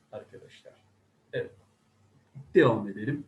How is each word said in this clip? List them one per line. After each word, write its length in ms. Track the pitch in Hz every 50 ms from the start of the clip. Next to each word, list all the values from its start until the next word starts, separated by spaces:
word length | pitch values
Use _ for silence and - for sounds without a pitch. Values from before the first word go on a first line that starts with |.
| _ _ -
arkadaşlar. 640 | - - - - - - - - - - - - _ _ _ _ _ _ _ _ _ _ _ -
Evet. 180 | 127 120 - - - _ _ _ _ _ _ _ _ _ _ _ _ _ _ - - - - -
Devam 340 | 180 156 127 113 107 104 101
edelim. 360 | 95 101 107 120 147 143 -